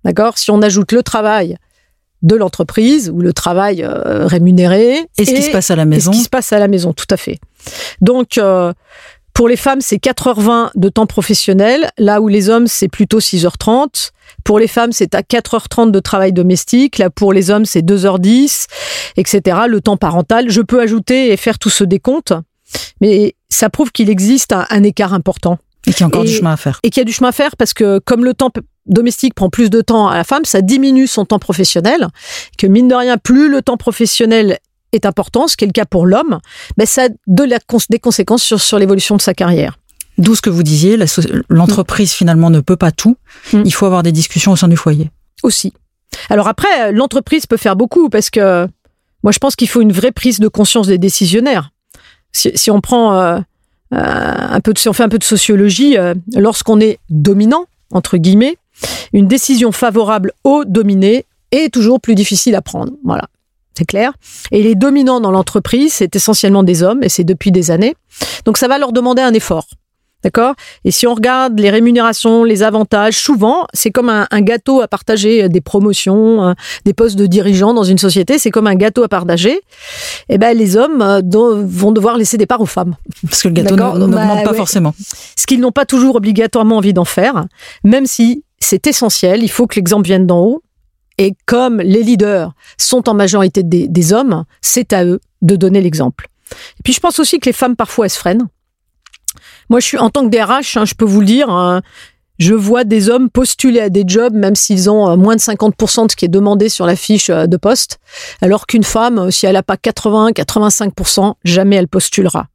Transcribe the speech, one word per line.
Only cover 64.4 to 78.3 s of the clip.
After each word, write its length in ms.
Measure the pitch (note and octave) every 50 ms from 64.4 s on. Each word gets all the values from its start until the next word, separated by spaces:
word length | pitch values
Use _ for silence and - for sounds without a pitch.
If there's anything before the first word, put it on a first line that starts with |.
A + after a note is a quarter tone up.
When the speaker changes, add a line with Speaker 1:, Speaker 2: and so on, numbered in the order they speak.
| - -
Speaker 1:
Et 120 | - G#3 G#3
les 120 | A3+ A3+
dominants 440 | F#3+ A#3 C#4+ C#4 C#4+ C4+ B3+ B3+ B3
dans 120 | A3+ G3
l'entreprise, 640 | F#3+ F#3+ F3+ - - G#3 - - - B3 C#4+ D#4+ -
c'est 220 | - G3+ F3 -
essentiellement 480 | G3 - - G#3+ - - G3 G3 G3 G3
des 180 | F3+ F3+ D#3+
hommes, 220 | F3 F#3 A3+ C#4 C4
et 60 | -
c'est 140 | - - F3
depuis 280 | E3 F#3+ - - G3+
des 180 | F3+ F#3 E3 D#3+
années. 260 | E3 E3 G3 B3 E4 _ _ _ _ - - - - - -
Donc 120 | A#3 G#3+
ça 100 | - C4
va 120 | B3 C4+ C#4
leur 120 | C#4 B3+
demander 300 | A3+ B3 A#3+ B3 B3 B3
un 120 | C4 B3+ A3+
effort. 340 | A3 - - F3 D#3+ - _ - _ _ _ _ _ _ _ _ _ -
D'accord ? 320 | F#3+ - A3+ A#3 B3+ C#4+ _ - - - _ _
Et 60 | F#3+
si 160 | E3+ - -
on 80 | A#3+ A#3+
regarde 460 | A3 G#3+ B3 B3+ C4 C4 C4 A3+ G#3
les 100 | G#3 G3+
rémunérations, 760 | G3 A3 A#3 A#3+ A#3+ A#3+ A3+ A3+ G#3+ - - A3+ A3+ A#3 A#3
les 200 | A#3 A3 F#3 G#3
avantages, 520 | G#3+ G#3 G#3+ G#3+ - - G3+ G#3 A3+ G#3
souvent, 520 | - - - C#4+ G#3+ G3+ A3 C#4 F4+ F4 - -
c'est 180 | - - A3
comme 180 | - B3+ A#3+ A#3+
un, 180 | A3 G#3 G3+ -
un 100 | - G#3
gâteau 400 | G3+ G3 A#3 A#3 _ - C4+ C4
à 60 | A3+
partager, 560 | - - F#3+ - - A3 G#3+ G3 G#3+ A#3 A3+ G3
euh, 40 |
des 140 | F3+ E3 F3+
promotions, 840 | - - - G3+ G3+ G#3+ G3 - - F#3+ F#3+ G#3+ A3 A3 A3+ G#3+ F#3
euh, 100 | F3+ F3+ - - - - - _
des 100 | G3+ G3
postes 200 | - A3+ A3+ G3
de 100 | G3 G3+
dirigeants 480 | F#3 F3 G#3+ F#3 G3+ G3 F#3 G3 G#3+ A#3+
dans 80 | A#3 G3+
une 160 | F#3 F#3+ F#3
société, 400 | - F#3+ D#3+ F#3+ F3+ E3